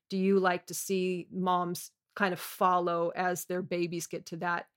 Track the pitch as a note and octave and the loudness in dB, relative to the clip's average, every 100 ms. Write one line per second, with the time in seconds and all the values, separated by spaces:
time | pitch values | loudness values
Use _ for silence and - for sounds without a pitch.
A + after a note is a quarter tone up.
0 | - G3 F#3+ G3 F#3 F3+ - E3+ - F#3+ | -6 0 4 6 4 2 -2 -8 -2 0
1 | F#3 F3+ E3+ F#3 F#3 F3+ F3 F3 - _ | 0 -2 -4 -4 0 2 0 -4 -8 _
2 | _ - G3+ F3 - - F#3 F3+ F3 E3+ | _ -2 -2 0 -6 0 4 4 2 0
3 | E3+ - F3+ F3+ - F3+ F3 F3 F3 E3+ | 0 0 -2 -2 -4 -4 -2 -2 -2 -4
4 | D#3+ E3+ - E3+ F3 E3+ - | -8 -10 -10 -6 -4 -4 -6